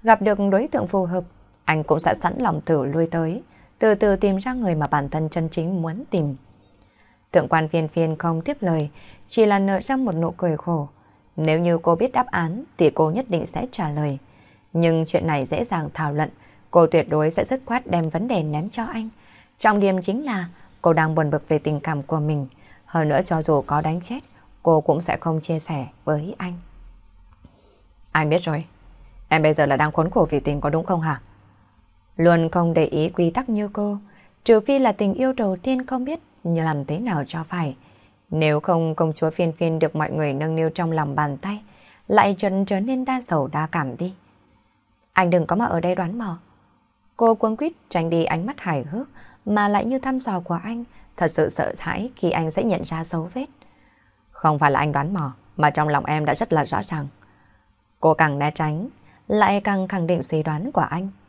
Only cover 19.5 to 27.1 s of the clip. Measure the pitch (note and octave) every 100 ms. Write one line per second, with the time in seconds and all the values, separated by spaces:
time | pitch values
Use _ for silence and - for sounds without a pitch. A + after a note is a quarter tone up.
19.5 | _ F#3 G3+ G3 F#3 F3+ G#3+ D4 G3+ F3
20.5 | - - - F3 E3 D#3 D#3+ D#3 D3+ -
21.5 | D#3 D3+ D3+ D#3+ D3+ C#3 D#3+ D3+ D3 C3+
22.5 | - - - _ E3+ D3+ C#3 - D#3+ D#3
23.5 | D3 - D3 D#3 E3+ F3 B3+ - - -
24.5 | - - D#3+ D3+ D3+ E3+ D#3+ E3 D#3+ D3+
25.5 | D#3+ - D3+ C3 - - D3+ D#3+ - F3+
26.5 | F3 - - - - -